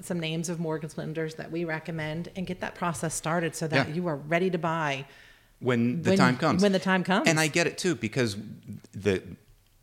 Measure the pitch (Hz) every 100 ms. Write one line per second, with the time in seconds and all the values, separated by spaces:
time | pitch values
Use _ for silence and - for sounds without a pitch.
0 | 180 175 160 160 175 165 160 156 156 -
1 | 151 156 156 156 - 165 170 156 180 165
2 | 156 160 175 190 180 180 - - 175 156
3 | 160 - 156 175 165 - 160 135 160 160
4 | 175 143 147 170 185 175 165 165 151 135
5 | 143 - - - _ _ 123 120 120 165
6 | 131 190 127 127 160 175 202 185 190 190
7 | 175 190 302 160 156 170 165 - 185 131
8 | 110 139 120 101 - - - - - 104
9 | 101 92 - - - - _ _